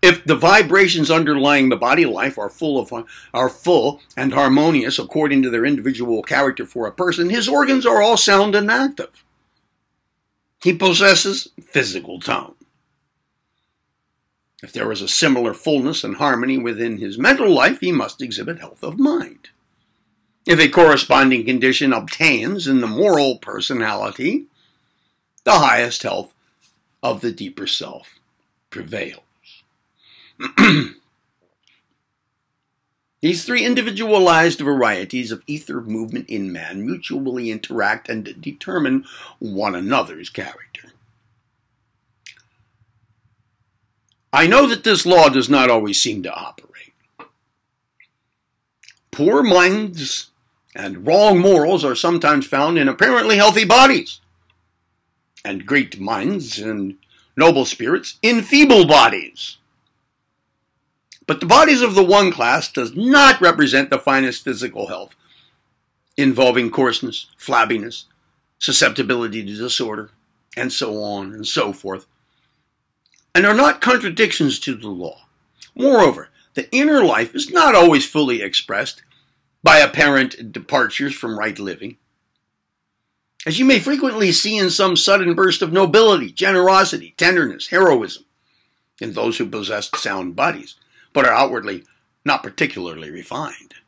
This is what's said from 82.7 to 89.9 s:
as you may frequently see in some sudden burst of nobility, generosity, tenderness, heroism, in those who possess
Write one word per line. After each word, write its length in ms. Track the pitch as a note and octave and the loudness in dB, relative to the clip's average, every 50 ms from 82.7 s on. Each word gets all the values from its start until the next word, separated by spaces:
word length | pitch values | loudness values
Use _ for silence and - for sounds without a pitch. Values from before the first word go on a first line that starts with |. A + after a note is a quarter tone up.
| _ _ _ _ _ _ _ _ _ _ _ _ _ _ - | _ _ _ _ _ _ _ _ _ _ _ _ _ _ -8
as 120 | D#3+ D#3+ G3+ | -6 -4 0
you 60 | C4 | 2
may 160 | C4 C4+ G#3+ | 2 2 2
frequently 500 | E3 C4+ D4 C4+ C#4+ C4 A3+ A3 G#3 F#3 | 2 -2 -4 -2 -2 -4 -2 0 0 0
see 260 | E3+ - - G#3 G#3+ | 0 0 -2 -2 -2
in 140 | G#3+ G3 F3+ | -2 -2 -2
some 260 | - - G3 F#3+ F3+ | 0 0 0 0 0
sudden 380 | E3 - G3+ G3 G3+ F#3 F3 E3+ | 0 2 2 2 2 0 -2 0
burst 280 | F3 F#3+ F#3 - - | 0 0 0 0 -2
of 100 | G3 E3 | -4 -2
nobility, 580 | E3 F#3+ F#3+ E3+ D3+ A3 A3+ A3 G3+ E3 B2 G2+ | 2 0 2 4 4 4 6 6 4 2 -2 -6
generosity, 840 | - - F#3 F#3+ F#3+ F#3 F3+ F#3 F#3+ F#3+ G3 F#3+ - - - - _ | -6 -4 -2 0 2 2 4 4 4 4 2 2 -4 -10 -12 -16 _
tenderness, 520 | - F3 F3 F#3 F3 D3+ A#2 F2 - - - | -2 0 0 2 2 -2 -2 -6 -12 -12 -2
heroism, 560 | F3 F3+ F#3+ F3 D3 B2 G#2+ F2+ - - _ _ _ _ _ _ _ _ _ _ _ _ _ _ _ _ | 0 4 4 4 4 2 0 -6 -12 -16 _ _ _ _ _ _ _ _ _ _ _ _ _ _ _ _
in 140 | - A2+ G#2 | -14 -10 -6
those 240 | A2 A2+ A#2 A2+ - | -4 -4 -4 -4 -4
who 80 | A#2+ | -8
possess 440 | G2 A2 A2 G2+ F2+ A2 G#2 G2+ - | -8 -8 -10 -8 -8 -8 -8 -8 -8